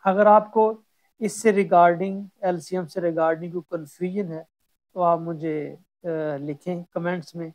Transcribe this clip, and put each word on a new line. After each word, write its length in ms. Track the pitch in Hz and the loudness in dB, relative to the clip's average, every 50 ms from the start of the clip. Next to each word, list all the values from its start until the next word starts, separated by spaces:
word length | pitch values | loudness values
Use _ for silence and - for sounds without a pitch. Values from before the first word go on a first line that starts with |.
| _ | _
अगर 220 | 196 190 196 208 214 | 0 2 4 6 8
आपको 540 | 214 220 214 214 - 220 220 220 220 220 _ _ _ _ _ _ _ _ | 8 6 4 2 0 2 2 2 0 -6 _ _ _ _ _ _ _ _
इससे 320 | 226 202 - - - 226 196 | -6 -6 -4 2 2 2 4
regarding, 680 | 196 196 165 185 175 175 175 175 165 190 196 196 196 202 190 _ _ - | 4 2 4 6 6 8 6 6 2 -2 -4 -4 -8 -10 -12 _ _ -4
एलसीएम 420 | 185 175 170 147 - 180 185 180 | -4 -4 -4 -6 -6 -6 -6 -6
से 140 | 147 - 165 | -6 -6 -4
regarding 500 | 170 170 165 165 160 160 165 160 175 175 | -4 -2 0 0 0 0 0 -2 -6 -8
कोई 100 | 165 180 165 _ | -8 -10 -10 _
confusion 640 | 175 165 156 143 - _ 175 180 185 202 202 170 | -10 -10 -10 -12 -10 _ -8 -6 -4 -4 -6 -6
है 100 | 160 156 - _ _ _ _ _ _ _ _ _ _ | -8 -12 -14 _ _ _ _ _ _ _ _ _ _
तो 40 | 185 | -2
आप 180 | 180 170 170 165 | 2 2 2 0
मुझे, 360 | 165 165 170 156 156 160 151 151 143 143 147 160 _ _ _ _ - | -2 -8 -8 -6 -6 -4 -4 -4 -6 -8 -12 -16 _ _ _ _ -10
अ, 40 | 175 165 156 156 151 147 139 | -8 -6 -4 -4 -6 -6 -6
लिखें 460 | 143 147 147 147 _ 180 180 175 175 | -8 -10 -10 -10 _ -8 -8 -8 -10
comments 480 | _ _ 180 165 175 180 180 151 - _ | _ _ -6 -4 -4 -6 -6 -8 -12 _
में। 160 | 170 165 160 160 | -12 -12 -12 -14